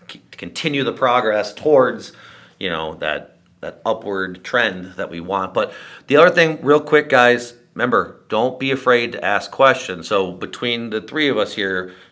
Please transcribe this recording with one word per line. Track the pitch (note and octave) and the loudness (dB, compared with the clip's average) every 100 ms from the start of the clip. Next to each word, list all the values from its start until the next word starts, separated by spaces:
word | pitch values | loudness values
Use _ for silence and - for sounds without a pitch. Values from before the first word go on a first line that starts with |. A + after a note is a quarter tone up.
| - | -20
c-, | - _ | -20 _
continue | - E2+ - D#3 C#3+ | -16 -14 -6 -4 -2
the | A#2 | -2
progress | F#2 B2+ B2 A2 G#2 G#2 | 0 2 2 2 0 -2
towards, | - D3+ C#3 B2+ A2+ - - - - - - | -2 4 4 4 0 -12 -18 -20 -20 -20 -8
you | F#2+ | -4
know, | E2 D#2+ | -4 -6
that | D#2+ D#2 C#2+ - _ _ - E2+ | -6 -4 -4 -8 _ _ -14 -14
an | - | -6
upward | A2+ A2 G2+ G2 F#2 F2+ | -4 -4 -4 -4 -6 -8
trend | - B2 A2+ F#2 F2+ | -4 0 0 -2 -10
that | F#2 G2 | -10 -10
we | E2+ | -8
want. | F2 G2 F#2 | -4 -4 -2
But | A2+ G#2 - - - - | -2 -4 -6 -20 -12 0
the | C#3+ | 4
other | F3 | 6
thing, | E3+ D#3+ D#3 | 4 2 2
real | C3 D3+ | 2 2
quick, | D3+ D3+ D3 | 4 2 4
guys, | B2+ B2 A#2+ B2 - _ | 6 6 4 0 -16 _
remember, | - B2 G#2+ F2 - - | -4 0 0 -2 -8 -4
don't | G#2+ B2+ B2+ | -2 -2 -2
be | C3+ | -4
afraid | C3+ B2+ A#2+ A#2 | -2 2 2 0
to | - | -4
ask | F#2 G2+ - | -2 -2 -2
questions. | - C3+ B2+ - F2 - | 2 2 2 -4 -8 -2
So | G2+ F#2 | 0 0
between | F2+ F#2+ - B2 A#2 A#2 | -6 -10 -6 -4 -4 -4
the | G#2+ | -8
three | - D#3 D3 | -6 -2 0
of | G#2+ | 0
us | F#2+ | -2
here, | - G2 F#2 F#2 - - | -2 -2 -2 -6 -14 -20